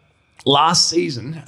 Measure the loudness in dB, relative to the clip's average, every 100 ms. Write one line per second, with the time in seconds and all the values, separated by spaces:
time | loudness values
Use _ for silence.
0 | _ _ _ _ 0 2 4 2 0 0
1 | -2 -6 -10 -12